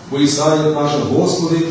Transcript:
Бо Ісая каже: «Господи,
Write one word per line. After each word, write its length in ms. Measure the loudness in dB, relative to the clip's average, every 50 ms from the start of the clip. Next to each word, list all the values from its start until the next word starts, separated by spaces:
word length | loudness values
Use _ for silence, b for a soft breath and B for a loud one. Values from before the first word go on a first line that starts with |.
| -12 -6
Бо 80 | -2 0
Ісая 540 | 0 2 2 2 2 2 2 2 2 0 0
каже: 240 | 0 0 0 0 -2 -2 0 0
«Господи, 480 | 0 0 0 0 -2 -2 0 0 0 -2 -2